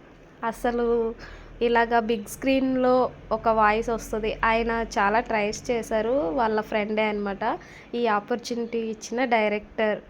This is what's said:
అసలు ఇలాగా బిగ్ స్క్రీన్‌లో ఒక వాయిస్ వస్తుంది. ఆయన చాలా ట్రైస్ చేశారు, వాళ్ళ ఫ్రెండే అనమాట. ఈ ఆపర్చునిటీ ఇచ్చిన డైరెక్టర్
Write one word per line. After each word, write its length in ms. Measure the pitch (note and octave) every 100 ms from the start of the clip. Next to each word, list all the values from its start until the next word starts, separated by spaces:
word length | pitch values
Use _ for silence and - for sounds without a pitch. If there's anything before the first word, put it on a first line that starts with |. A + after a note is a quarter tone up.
| - - - -
అసలు 680 | A3+ A3 B3+ A#3+ A#3 A#3 A3+ A#3 - - - -
ఇలాగా 380 | A#3 A#3 A#3 A#3
బిగ్ 280 | A3 A#3 G3+
స్క్రీన్‌లో 760 | - C4+ C4+ C4 C4 B3+ B3+ A#3+ - -
ఒక 160 | A3 A#3
వాయిస్ 420 | A3 G#3+ A3 A#3
వస్తుంది. 480 | A3 - G#3+ A3 -
ఆయన 260 | A3+ A3+ A#3 A3+ A3+ -
చాలా 220 | G3+ A3
ట్రైస్ 500 | A#3+ A3+ G#3 G#3+ -
చేశారు, 440 | A#3+ A3 A3 A3 C4+ E4 C#4+
వాళ్ళ 200 | A3+ G#3+
ఫ్రెండే 440 | G#3+ A3 G#3 G#3+ G#3+
అనమాట. 500 | G#3 G3+ G3 A3 E4+ - - -
ఈ 120 | A#3+ A#3
ఆపర్చునిటీ 720 | G#3 G#3 A#3+ A#3 A#3 A#3 A#3
ఇచ్చిన 460 | A3+ A3 - A#3
డైరెక్టర్ 760 | C4 A#3 G#3+ G#3 G#3 - G#3+ G#3 -